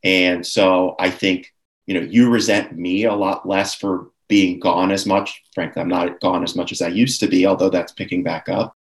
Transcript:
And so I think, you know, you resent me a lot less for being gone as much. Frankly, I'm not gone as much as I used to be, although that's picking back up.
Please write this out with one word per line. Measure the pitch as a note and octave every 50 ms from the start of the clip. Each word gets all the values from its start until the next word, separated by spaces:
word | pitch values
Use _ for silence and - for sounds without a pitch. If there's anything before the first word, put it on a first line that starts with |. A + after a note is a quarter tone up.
| -
And | F#2+ F#2 F#2 F2+ F2+ F2+ F2 F2
so | - - - G2+ F#2+ F#2 F2+ F#2 F2+ F2+ -
I | - F#2
think, | F#2 - - G2 F#2 F2+ - - _ _ _ _ _ _ _
you | - G2
know, | E2+ E2
you | C2+ F2 A#2 B2 A#2+
resent | A#2+ A2+ G2+ - G#2 G#2 G#2 - -
me | E2 F2 F2+ F2+ G2 A2
a | A2+ G#2
lot | G#2 G2+ F#2+ F#2+ - - F#2
less | G2 F#2+ G2 - -
for | - - G2+ F#2+ F#2 F2+ - _ _ _ _
being | G2+ G2+ F#2+ F2+ F2 F2
gone | - - E2 F2 F#2 F#2+ G2
as | G2 -
much. | G#2 F#2+ G2+ G2 - - - _ _ _
Frankly, | - F2 E2 - E2+
I'm | E2+ E2+
not | F2+ F2 F2 F2 F2 -
gone | - F#2 F#2 F2 F2+
as | F2 -
much | E2+ E2+ -
as | F#2+ - F2
I | E2+
used | F2 G2 A#2+ C3+ C3+ -
to | G#2+ G2+
be, | F2+ F2+ F#2
although | G2 F#2+ - F2+ F#2+
that's | F2+ F2+ E2+ - -
picking | - F#2+ F#2 F2+ F2+ F2+
back | F2 E2 E2 - -
up. | F#2 G2 A#2 A2 _ _ _